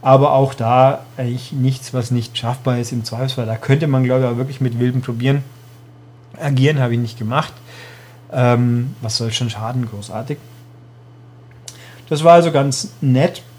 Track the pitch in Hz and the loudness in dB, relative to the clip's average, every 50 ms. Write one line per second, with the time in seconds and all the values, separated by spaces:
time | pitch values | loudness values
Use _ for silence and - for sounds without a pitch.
0 | 127 135 135 135 139 147 131 135 139 131 - - 113 113 120 127 131 135 - - | 4 6 4 6 6 4 4 2 2 0 -2 -4 -2 2 4 4 4 4 2 0
1 | - - - - 127 120 120 127 - - - 139 127 131 131 127 - - - 127 | -10 -16 -10 -8 -6 -6 -6 -6 -8 -8 -4 0 0 0 0 -2 -8 -6 -6 -6
2 | 117 117 123 123 113 - - - - 117 123 131 - 135 123 120 120 117 123 120 | -4 -2 -2 -2 -2 -4 -10 -8 -6 -6 -6 -4 -2 -2 -2 -2 -2 -4 -6 -6
3 | 110 - - 117 131 131 127 - 120 110 110 110 - - 135 147 165 156 135 131 | -6 -6 -6 -6 -6 -6 -4 -4 -4 -4 -6 -6 0 2 2 2 2 0 0 0
4 | 131 123 127 127 131 120 120 120 127 135 139 131 131 127 117 117 123 123 127 131 | 2 2 2 2 2 0 -2 -2 -4 -6 -4 -4 -4 -4 -2 0 -2 0 0 -2
5 | 127 - 120 117 120 135 139 143 135 - - - - - - - - - - - | -4 -4 -6 -2 0 0 0 0 -2 -6 -16 -20 -20 -20 -20 -20 -20 -20 -20 -20
6 | - - - - - - - - 175 143 143 127 131 143 156 139 127 120 117 117 | -20 -20 -20 -20 -20 -20 -16 -8 -4 -2 0 2 2 2 2 2 0 0 0 -2
7 | 120 113 - - 110 107 120 143 156 - - - - - - - - - - - | -4 -6 -8 -8 -8 -2 -2 -2 -2 -4 -8 -20 -20 -20 -20 -20 -20 -20 -20 -20
8 | - - - - - - - 131 123 123 120 120 123 123 120 120 120 131 127 - | -20 -20 -20 -20 -20 -8 -2 2 4 4 4 4 2 2 0 0 -2 -4 -6 -8
9 | - 113 110 - 117 113 110 - 123 117 107 104 110 113 127 127 123 110 - 101 | -8 -6 -6 -4 -4 -4 -4 -4 -6 -6 -6 -8 -8 -6 -4 -4 -6 -6 -8 -12
10 | 101 - - 107 113 131 147 147 - - - - - - - - - - - - | -14 -10 -10 -10 -8 -8 -10 -10 -12 -20 -20 -20 -20 -20 -20 -20 -20 -20 -20 -20
11 | - - - - - - - - - - - - - - - - - - - - | -20 -20 -20 -20 -20 -20 -20 -20 -20 -20 -20 -20 -20 -20 -20 -20 -20 -20 -20 -20
12 | - - 156 147 156 170 170 170 170 170 151 143 139 143 135 - - - - - | -8 -6 -4 2 6 8 8 8 8 6 2 2 0 0 -2 -4 -8 -10 -10 -4
13 | - 139 127 127 143 185 - - - - - | 0 2 2 4 2 0 -2 -6 -18 -20 -20